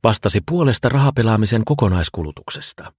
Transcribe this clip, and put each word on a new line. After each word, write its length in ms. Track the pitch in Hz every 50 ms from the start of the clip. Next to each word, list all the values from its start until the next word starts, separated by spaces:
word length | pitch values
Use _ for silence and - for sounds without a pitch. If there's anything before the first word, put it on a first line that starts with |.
| -
vastasi 380 | 117 110 - - 107 - 104 - -
puolesta 400 | 165 175 165 139 117 - - 123
rahapelaamisen 760 | 120 139 139 139 139 131 113 110 110 107 110 98 117 110 110
kokonaiskulutuksesta. 1300 | - 117 - 120 98 92 90 82 - - - 82 76 73 - - - - - - - - - - - _